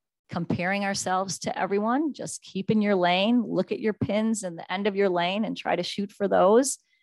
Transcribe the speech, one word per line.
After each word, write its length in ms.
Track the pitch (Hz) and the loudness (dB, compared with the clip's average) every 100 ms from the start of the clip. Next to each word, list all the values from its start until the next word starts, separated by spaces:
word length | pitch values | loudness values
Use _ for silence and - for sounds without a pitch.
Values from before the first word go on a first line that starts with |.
| _ _ - | _ _ -10
comparing 560 | - 170 - 175 202 | -6 -4 -2 -2 -2
ourselves 540 | 196 196 190 185 196 165 | -2 -4 -2 -2 -2 -6
to 180 | - - | -6 -4
everyone. 540 | 180 202 214 262 311 | -2 0 0 0 -2
Just 300 | - 175 - | -6 -10 -12
keep 280 | - 190 196 | -10 -6 0
in 120 | 220 | 2
your 140 | 208 190 | 4 4
lane, 460 | 175 180 208 247 202 | 4 4 4 2 2
look 240 | 170 190 | -2 -2
at 100 | 202 | -2
your 120 | 214 | -2
pins 500 | 202 - 202 220 214 | -2 -2 0 0 -2
in 140 | 180 165 | -6 -10
the 160 | - | -8
end 140 | 185 202 | -4 -2
of 100 | 196 | 2
your 120 | 196 | 2
lane 360 | 175 175 202 | 2 0 -2
and 120 | 196 135 | -4 -4
try 200 | - 180 | -2 -2
to 60 | |
shoot 280 | 180 - 202 | -2 -6 -6
for 160 | - 196 | -4 2
those. 520 | 185 180 226 269 - _ _ | 4 6 6 4 -2 _ _